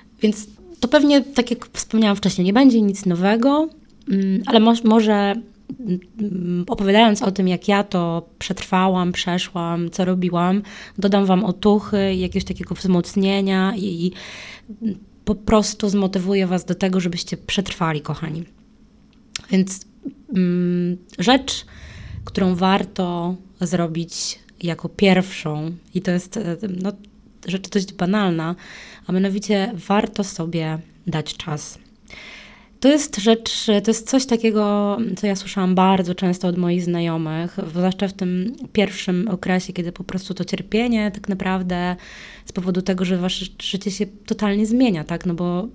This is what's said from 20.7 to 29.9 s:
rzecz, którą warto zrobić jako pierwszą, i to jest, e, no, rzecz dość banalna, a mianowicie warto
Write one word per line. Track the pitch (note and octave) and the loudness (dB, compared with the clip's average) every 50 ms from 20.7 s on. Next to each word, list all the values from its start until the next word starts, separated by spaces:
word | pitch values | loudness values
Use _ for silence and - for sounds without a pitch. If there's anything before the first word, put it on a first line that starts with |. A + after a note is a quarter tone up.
| F3 F3 F3 F3 F3 - - - - - | 0 0 0 -2 -4 -6 -8 -14 -8 -2
rzecz, | F3 A#3 C4+ C4+ C#4 - - - - - - - - - - - - - - - - | 2 4 4 4 2 -4 -8 -8 -10 -14 -20 -20 -20 -18 -18 -16 -16 -14 -14 -12 -14
którą | - - F#3 F#3+ F#3 F3+ | -8 -2 0 0 0 2
warto | F3 F#3+ F#3 G3 F#3+ F#3 - - - F3+ F3 F3 E3+ E3+ F3 F#3 F3+ - - - - | 2 4 4 4 2 0 -2 -4 -4 -4 -2 -2 -2 -2 -4 -4 -6 -10 -18 -8 -6
zrobić | F3+ D#3+ F#3 F3 E3+ D#3+ D#3+ E3+ E3 D#3+ - - - - - - - - - - E3+ | -4 -2 0 0 0 -2 -2 -6 -6 -6 -8 -8 -8 -8 -8 -10 -16 -20 -14 -8 -6
jako | E3+ D#3+ - - E3 | -6 -6 -6 -8 -10
pierwszą, | - - G3+ F#3+ F#3 F#3 F#3 - - - - D#3 D3+ D3+ D#3 E3 F3 - - - - | 0 4 4 6 6 6 4 0 -6 -8 -6 -6 -4 -4 -6 -6 -8 -10 -14 -8 -6
i | F3+ | -4
to | F#3 F3+ | -2 0
jest, | F3 F3+ - - - | -2 -2 -4 -4 -8
e, | A3+ G#3 E3+ E3 E3 A3 G3 F3+ F3+ F#3 | -6 -4 -4 -6 -6 -6 -6 -6 -4 -6
no, | G#3 G3+ - - - - - - - - - - | -6 -8 -8 -16 -20 -20 -20 -20 -20 -20 -14 -8
rzecz | F3+ F3+ F#3+ G3 - | -6 -6 -6 -6 -2
dość | - G3+ F#3+ - - | -2 -2 -2 -2 -4
banalna, | - F3+ F3 G#3 G#3+ G3+ F3+ E3 D#3+ D#3+ E3 F3+ - - - - - - - - - - | -2 0 0 2 2 2 2 0 0 -2 -4 -6 -8 -12 -18 -20 -20 -20 -20 -20 -14 -6
a | - | -2
mianowicie | F3+ F#3 G3 G3 F#3+ G#3 G3+ G3+ G#3 G3 F#3+ A#3+ A3 E3 - | 0 2 2 2 0 -2 0 0 0 2 2 -2 -4 -8 -2
warto | - | 0